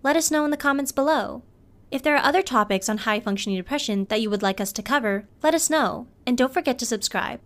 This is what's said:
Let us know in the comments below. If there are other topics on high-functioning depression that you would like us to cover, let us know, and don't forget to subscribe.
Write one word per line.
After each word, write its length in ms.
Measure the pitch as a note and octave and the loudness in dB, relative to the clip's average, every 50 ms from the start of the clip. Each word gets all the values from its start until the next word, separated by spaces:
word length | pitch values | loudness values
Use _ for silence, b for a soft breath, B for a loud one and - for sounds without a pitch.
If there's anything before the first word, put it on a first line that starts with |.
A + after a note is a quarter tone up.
| - | 2
Let 140 | C4+ D4 | 2 2
us 160 | E4 D#4+ - D#4 | 2 2 2 2
know 120 | D4+ D4+ | 2 2
in 60 | D4 | 2
the 60 | D4 | 0
comments 340 | C#4+ - C#4+ C#4 C#4 C#4 C4+ | 0 0 0 0 0 -2 -2
below. 540 | - - C4+ D4 D#4 C#4 G3+ - - - - - - _ - _ - - - - | 0 0 2 2 2 2 0 -4 -6 -12 -14 -20 -20 _ -20 _ -20 -20 -16 -8
If 140 | - C4+ - | -8 -2 0
there 140 | D4+ D4 | 2 2
are 80 | C#4 - | 4 4
other 180 | - D4 F#4 F#4+ | 4 4 2 2
topics 460 | - B3+ A#3 G#3 G#3 G3+ F#3+ G3 - | 2 2 2 2 2 0 -2 0 -2
on 100 | G#3+ G#3+ | -4 -2
high-functioning 580 | G3 A3+ G#3+ G#3 - G#3+ G3 G3 - G#3 G3 | 0 -2 -2 0 0 -2 -4 -2 -2 -4 -4
depression 500 | F#3 F3+ - C4+ D4 C#4+ - G#3 G3 G3 | -4 -4 -4 -4 -4 -2 -2 -2 -2 -2
that 140 | - A3 G#3+ | -2 0 0
you 80 | A3+ G#3+ | 0 0
would 140 | G3+ G3+ G#3 | 0 0 0
like 180 | G3 F#3+ - | -2 -2 -2
us 120 | G3+ G3 - | -4 -6 -6
to 100 | A3+ G3+ | -8 -4
cover, 460 | - C4 C#4+ A#3+ G#3+ G3 G3 G#3 - - _ | 0 0 0 2 0 -2 -2 -4 -8 -18 _
let 140 | - D#4 D#4+ | 0 2 2
us 160 | E4 - - | 2 2 2
know, 380 | D4+ D#4+ C4 F#3 - - A#3+ - _ _ - | 2 2 2 0 -2 -4 -10 -14 _ _ -2
and 100 | - B3 | -2 2
don't 160 | A#3+ B3+ C4+ C4+ | 2 2 2 2
forget 280 | F4+ E4+ - B3 - | 0 0 0 -2 -2
to 60 | B3 | -2
subscribe. 520 | A3 A#3 G#3 - - - G3 - - - - - | -4 -4 -4 -4 -4 -4 -4 -4 -4 -8 -10 -14